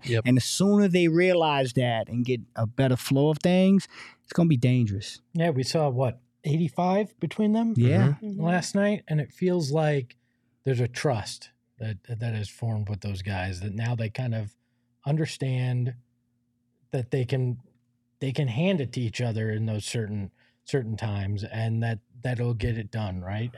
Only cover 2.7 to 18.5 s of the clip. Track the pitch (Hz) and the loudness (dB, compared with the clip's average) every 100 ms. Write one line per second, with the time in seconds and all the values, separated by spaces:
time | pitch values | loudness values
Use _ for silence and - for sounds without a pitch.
2.7 | - 135 123 - 135 147 151 180 180 190 | 2 2 2 2 2 4 2 2 4 6
3.7 | 196 - - - - - - 170 135 123 | 4 2 -10 -20 -20 -6 2 4 4 4
4.7 | 127 107 95 - - _ 170 170 135 - | 4 2 -2 -8 -14 _ -2 0 0 0
5.7 | 165 147 123 127 113 _ _ 156 160 165 | 0 0 0 -2 -4 _ _ -2 0 0
6.7 | - 180 190 208 - 156 - 214 214 226 | 0 0 0 -2 -6 -6 0 0 2 2
7.7 | 208 120 110 123 143 214 196 160 180 - | 4 4 6 4 2 -6 -4 0 0 0
8.7 | 196 202 208 - 156 147 - 180 180 143 | 0 2 0 -2 -2 -2 -2 0 0 0
9.7 | 156 156 147 123 _ _ _ _ _ - | 0 2 0 -4 _ _ _ _ _ -2
10.7 | 123 120 - 156 113 - - - _ _ | 0 0 0 0 0 -4 -12 -18 _ _
11.7 | - 107 98 - 113 117 110 101 - 117 | -10 -8 -8 -8 -6 -4 -4 -6 -6 -4
12.7 | 107 104 104 107 95 95 95 92 90 101 | -4 -4 -6 -6 -6 -6 -4 -4 -6 -6
13.7 | 98 113 117 110 120 127 110 101 - _ | -4 -4 -2 -4 -4 -4 -4 -6 -12 _
14.7 | _ _ _ - 151 156 - 135 127 127 | _ _ _ -2 -2 -2 -4 -2 -2 0
15.7 | 123 123 123 _ _ _ _ _ _ _ | 0 -2 -6 _ _ _ _ _ _ _
16.7 | _ _ 139 117 139 120 131 127 123 - | _ _ -6 -2 -2 0 0 0 -4 -10
17.7 | _ _ _ _ - 135 127 139 | _ _ _ _ -8 -6 -2 -2